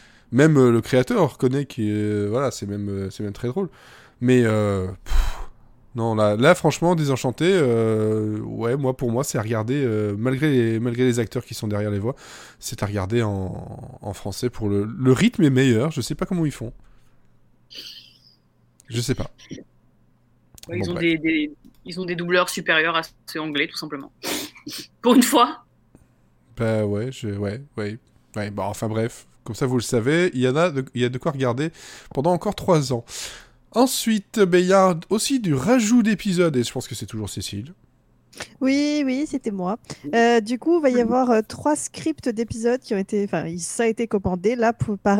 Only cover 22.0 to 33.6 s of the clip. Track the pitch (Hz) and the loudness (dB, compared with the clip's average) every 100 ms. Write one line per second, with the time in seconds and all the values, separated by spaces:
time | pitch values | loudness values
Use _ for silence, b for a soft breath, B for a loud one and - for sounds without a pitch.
22 | 180 175 175 180 180 - 180 160 160 165 | -8 -6 0 0 0 -2 0 2 2 0
23 | 156 _ - 160 156 143 165 - 156 147 | -4 _ -12 -8 -6 -4 -4 -6 -10 -12
24 | 135 _ B B B B B B B _ | -14 _ B B B B B B B _
25 | 240 254 247 262 262 - _ _ _ _ | 4 6 6 6 4 0 _ _ _ _
26 | _ _ _ _ _ - 113 110 104 101 | _ _ _ _ _ -4 -2 0 0 -2
27 | 123 131 110 101 101 110 143 - 104 113 | -4 -8 -8 -4 -6 -6 -12 -10 -8 -10
28 | _ _ _ 107 104 101 95 104 113 110 | _ _ _ -8 -8 -6 -6 -4 -4 -2
29 | 117 - - _ - 107 135 127 - 123 | -4 -6 -20 _ -12 -4 0 0 0 0
30 | 120 160 180 131 127 139 175 139 135 120 | 2 2 2 2 0 2 0 0 -6 -2
31 | 123 127 - 143 127 123 160 - B B | -2 -2 -4 -2 -2 0 -4 -6 B B
32 | B - 156 175 208 - - 160 127 120 | B -2 0 0 -2 -4 2 2 2 -4
33 | - B B B B B | -6 B B B B B